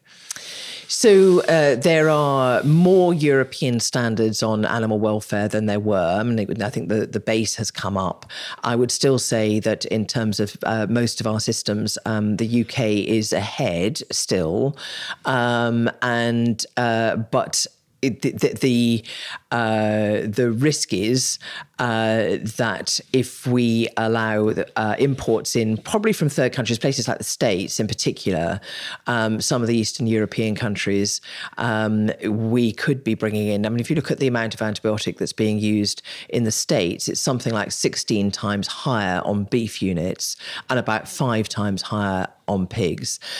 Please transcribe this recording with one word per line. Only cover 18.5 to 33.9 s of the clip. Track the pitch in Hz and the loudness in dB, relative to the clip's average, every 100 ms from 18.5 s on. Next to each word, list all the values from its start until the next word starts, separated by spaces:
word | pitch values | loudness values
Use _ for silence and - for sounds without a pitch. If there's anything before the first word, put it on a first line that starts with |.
the, | - 135 120 120 117 - - - - - | 2 2 4 4 2 -2 -14 -12 -14 -6
uh, | 120 113 110 107 107 104 107 107 | -2 0 2 2 2 2 0 -2
the | 104 123 | 0 0
risk | 113 147 147 - | 2 0 0 -2
is, | 95 107 131 127 - - - - - | 0 2 2 0 -4 -10 -14 -14 -4
uh, | 123 113 113 113 95 95 110 - | 0 2 2 2 2 0 -4 -2
that | 117 95 - - - | -2 -2 -4 -4 0
if | 131 123 - 131 | 0 0 -4 0
we | 123 120 113 113 - | 2 4 2 0 0
allow | 113 113 110 107 107 | 0 2 2 2 0
the, | - - - | 0 -2 -2
uh, | 110 107 | -2 2
imports | 139 131 - 110 - 123 | 2 0 0 0 0 0
in, | 110 110 | 0 -2
probably | - 214 220 | -2 0 0
from | - 151 | 0 0
third | - 127 | 2 0
countries, | - 110 117 | 0 -2 0
places | 143 135 120 | 0 -2 -2
like | - | -2
the | |
States | - - 123 92 87 - | -4 0 0 0 -2 -4
in | 110 | -4
particular, | - - - - 85 85 98 - - - - - | -2 -4 -2 -2 0 0 -4 -8 -12 -12 -10 -2
um, | 117 110 110 | 0 0 0
some | - 127 | 0 0
of | 117 | 2
the | 117 | 0
Eastern | 107 - 113 | 0 -2 0
European | 110 107 - 113 | 0 0 -2 -2
countries, | 104 117 98 - 101 101 - - - - - | -2 -4 -4 -2 0 0 -4 -10 -14 -12 -4
um, | - 110 110 107 107 - | -2 0 0 2 0 -2
we | 104 107 113 120 120 | -4 -2 0 2 0
could | 107 - 131 | 0 -2 -2
be | 117 | -2
bringing | 110 110 107 104 | -2 -2 -2 0
in, | 101 107 | 0 0
I | |
mean, | 117 | -2
if | 117 | 0